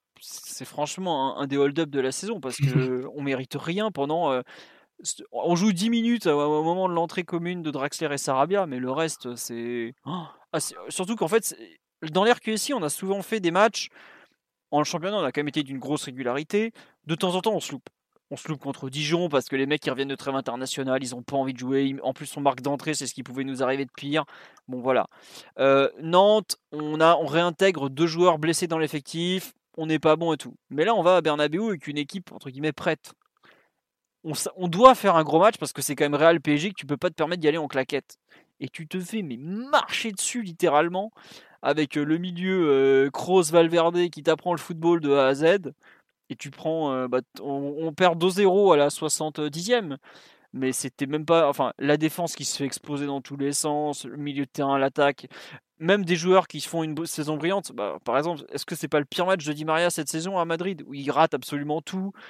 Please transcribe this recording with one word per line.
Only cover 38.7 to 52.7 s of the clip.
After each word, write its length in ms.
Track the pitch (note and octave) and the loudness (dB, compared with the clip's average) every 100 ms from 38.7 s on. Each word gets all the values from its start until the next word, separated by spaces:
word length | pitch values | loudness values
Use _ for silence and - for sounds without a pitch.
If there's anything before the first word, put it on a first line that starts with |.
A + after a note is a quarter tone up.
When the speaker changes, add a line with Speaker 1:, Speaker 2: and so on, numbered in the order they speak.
| - D#3 | -12 -10
Speaker 1:
te 120 | F#3 | -8
fais, 240 | F3 A3+ | -6 -6
mais, 140 | E3 A#2+ | -6 -8
marcher 720 | D3+ G3+ C4 D4 - - A3+ | -8 -8 0 0 2 -6 -6
dessus, 320 | G3 - B3 | -6 -6 -6
littéralement, 680 | G3+ E3 F3 C#3+ E3+ F#3 A3 _ - - - _ | -8 0 4 4 4 0 -6 _ -20 -20 -20 _
avec, 360 | - D3 D3 D3+ | -2 0 0 -2
euh, 60 | |
le 140 | D3 E3 | 0 0
milieu, 520 | F3+ F3 F#3+ F#3+ D#3+ | -2 -4 0 2 4
euh, 400 | C3+ C3+ C3+ C#3 | 6 6 6 4
Kroos, 420 | - - F#3 D#3 | 0 2 4 6
Valverde 580 | E3+ E3 E3+ E3 F3 F3 | 6 6 6 4 2 0
qui 120 | D3+ | -2
t'apprend 320 | D3+ D#3+ F3+ | 0 0 0
le 60 | E3+ | -4
football 400 | - E3 E3+ E3+ | -4 -2 2 4
de 140 | D3 | 4
A 140 | C#3 C3+ | 4 4
à 60 | |
Z. 400 | C#3 D#3+ F#3+ D#3 - _ _ _ _ - | 4 4 4 0 -14 _ _ _ _ -16
Et 40 | A#2+ | -14
tu 160 | C#3+ | -14
prends, 420 | - D#3+ D#3+ D3 | -8 -4 -2 0
euh, 140 | C3 B2+ | 0 0
bah, 140 | B2+ | -2
t-, 200 | B2+ - | -4 -12
on, 340 | C#3 C#3 C#3+ D3 | -8 -6 -6 -4
on 140 | D#3+ | -6
perd 260 | D3+ F3+ E3+ | 2 2 4
deux 100 | F3+ | 0
zéro 420 | F#3 G3 F#3+ G3 | 4 4 6 6
à 40 | D3+ | 6
la 120 | C#3+ | 6
soixante-dixième. 1080 | - D#3 - D#3 D3+ D3+ D#3 F#3 B3 F3 C3+ _ - - _ _ | 2 -4 -2 -4 -4 -6 -4 0 0 0 -10 _ -20 -20 _ _
Mais 200 | B2+ C3 | -4 -2
c'était 340 | B2+ C3+ - C3+ | -2 -6 -6 -4
même 180 | D3+ D3+ | -4 2
pas, 220 | E3 D3 | 4 4
enfin, 260 | C#3+ B2+ - | 2 -2 -2
la 180 | C#3 D3+ | 0 2
défense 380 | D#3 - E3 - | 2 -2 -6 -6
qui 80 | |
se 140 | C#3 - | -8 -4
fait 80 | |
exploser 400 | C#3 | -4